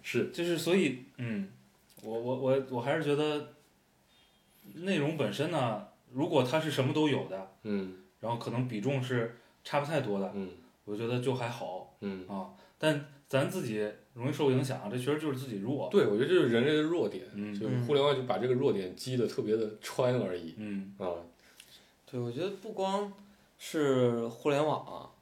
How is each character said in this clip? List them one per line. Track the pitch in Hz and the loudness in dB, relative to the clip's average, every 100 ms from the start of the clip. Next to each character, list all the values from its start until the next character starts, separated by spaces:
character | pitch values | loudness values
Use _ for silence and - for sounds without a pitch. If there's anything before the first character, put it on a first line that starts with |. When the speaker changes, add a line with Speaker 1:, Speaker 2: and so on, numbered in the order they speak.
Speaker 1:
是。 | - 120 104 | -2 -2 -2
Speaker 2:
就 | - | -2
是 | 170 165 | -2 0
所 | 165 190 | 2 4
以， | 156 127 - - | 4 0 -12 -8
嗯， | 120 104 98 - _ _ _ - | -4 -4 -6 -12 _ _ _ -16
我， | 110 | -8
我， | 113 120 127 | -4 -2 0
我， | 127 135 127 | 2 2 2
我 | 123 | -4
还 | 127 160 | 0 0
是 | |
觉 | 147 143 | 2 2
得 | 151 151 127 - _ _ _ _ _ _ _ _ _ _ 147 151 | 2 0 -6 -16 _ _ _ _ _ _ _ _ _ _ -18 -8
内 | 185 175 | 0 2
容 | 143 160 | 2 0
本 | 110 | -2
身 | 101 156 | 0 0
呢， | 160 120 104 98 _ _ | 2 0 -2 -8 _ _
如 | 127 170 | -4 2
果 | 151 | 4
它 | 123 156 | 4 2
是 | 156 | 0
什 | 139 | 0
么 | 135 | 2
都 | 156 151 | 4 2
有 | 110 - | 2 -2
的， | 95 95 - | -8 -10 -12
Speaker 1:
嗯。 | 107 101 92 - - _ | -4 -2 -4 -10 -20 _
Speaker 2:
然 | 110 | -6
后 | 117 | -4
可 | 117 | -4
能 | 120 127 | -4 -2
比 | 107 | -2
重 | 120 139 | 0 0
是 | 127 123 113 - - _ | 0 -2 -2 -8 -20 _
差 | - 147 | -2 -2
不 | 139 | 2
太 | 156 | -2
多 | 113 98 | 0 -2
的， | 95 | -2
Speaker 1:
嗯。 | 101 95 85 - _ | -4 -8 -10 -20 _
Speaker 2:
我 | - | -10
觉 | 104 113 | -4 -2
得 | 123 | 0
就 | 131 | 0
还 | 123 117 | 0 -4
好， | 123 82 92 - _ | -6 -8 -8 -12 _
Speaker 1:
嗯。 | 101 95 90 | -6 -6 -6
Speaker 2:
啊， | 98 95 - - _ | -8 -8 -14 -20 _
但 | 156 147 147 - _ | 0 0 -4 -18 _
咱 | 135 160 | 0 0
自 | 190 | -2
己 | 127 107 104 - _ | -4 -2 -4 -6 _
容 | 117 131 | -6 -4
易 | |
受 | 143 143 | 2 4
影 | 131 | 4
响， | 131 113 101 | 2 -4 -4
这 | 123 | -4
确 | 127 | -2
实 | 151 | 0
就 | 156 | -2
是 | 127 | -4
自 | 135 | -6
己 | 101 | -6
弱。 | 107 143 - | -4 -4 2
Speaker 1:
对， | 202 120 | 4 4
我 | 104 | 4
觉 | |
得 | 143 | 4
这 | |
就 | 185 | 6
是 | 135 | 6
人 | 113 139 | 4 4
类 | 151 | 4
的 | |
弱 | 156 175 110 | 2 2 0
点， | 95 - | -2 -10
Speaker 2:
嗯。 | 104 104 101 | -8 -6 -4
Speaker 1:
就 | 131 | -2
是 | 123 120 | 0 2
互 | |
联 | 139 | 4
网 | 143 | 4
就 | 131 | 2
把 | 123 98 | 0 0
这 | 123 | 2
个 | |
弱 | 127 139 | 4 4
点 | 98 92 | 2 -2
激 | - 127 127 | -6 -2 0
得 | 104 | 0
特 | - | 0
别 | 110 113 | 0 2
的 | 107 104 | 0 -6
穿 | - - 127 123 | -8 0 2 2
而 | 98 90 | 0 -4
已。 | - 80 | -8 -10
Speaker 2:
嗯。 | 107 98 98 - | -6 -6 -8 -6
Speaker 1:
啊。 | 92 85 85 _ - - - - - _ - | -6 -6 -10 _ -20 -20 -20 -20 -20 _ -10
Speaker 3:
对， | 123 | -6
我 | 120 | -4
觉 | 120 | -4
得 | 190 196 | -6 -6
不 | 220 | -10
光 | 196 190 196 202 - - - _ _ | -4 -2 0 -4 -8 -20 -20 _ _
是 | - 160 143 131 123 117 117 | -6 2 4 6 4 2 -4
互 | 120 151 | -2 2
联 | 139 | 4
网 | 156 127 | 2 0
啊 | - 87 - - | -4 -12 -14 -20